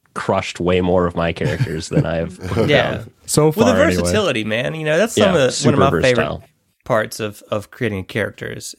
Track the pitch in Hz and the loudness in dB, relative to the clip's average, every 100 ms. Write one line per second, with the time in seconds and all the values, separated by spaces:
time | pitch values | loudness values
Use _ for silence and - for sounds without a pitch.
0 | _ - - 95 - - 87 90 92 92 | _ -8 -2 -2 -2 -4 0 2 2 2
1 | 90 85 82 80 78 78 110 80 - 82 | 0 -2 -4 -2 -4 -2 -2 -4 -2 -2
2 | 80 82 82 - 92 113 110 139 117 113 | 0 -2 -4 -8 -6 -2 2 2 0 -4
3 | 110 _ - - 156 165 240 185 - 180 | -10 _ -2 2 2 4 2 4 2 2
4 | 175 202 185 117 107 110 143 160 156 160 | 0 0 0 -2 -2 -2 -2 -4 0 0
5 | 226 - 202 170 131 - 143 143 135 82 | 2 2 4 4 2 2 2 4 4 4
6 | 131 120 73 80 - _ _ _ - 113 | 2 2 0 -6 -12 _ _ _ -2 -2
7 | 113 - 107 101 - 107 - - 117 98 | -2 -6 -8 -8 -8 -8 -8 -6 -4 -4
8 | 90 113 101 - 110 117 - | -6 -4 -4 -6 -12 -12 -14